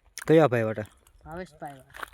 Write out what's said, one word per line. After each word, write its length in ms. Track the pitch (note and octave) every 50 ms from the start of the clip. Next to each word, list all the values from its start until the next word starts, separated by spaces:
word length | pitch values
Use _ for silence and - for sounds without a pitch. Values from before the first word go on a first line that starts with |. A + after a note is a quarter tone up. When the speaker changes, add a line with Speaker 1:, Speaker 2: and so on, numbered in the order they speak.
| _ _ _ - -
Speaker 1:
કયા 220 | - D#3 E3 D3+ B2+
ભાઈ 140 | B2 A#2+
વાટે? 220 | A2+ A2 A2 G#2+ G#2 - _ _ _ _ _ _ -
Speaker 2:
ભાવેશભાઈ 540 | D3 D#3+ F3+ F#3 F3 - - E3 D3 C#3 C3
વાટે. 240 | C3 _ - - - -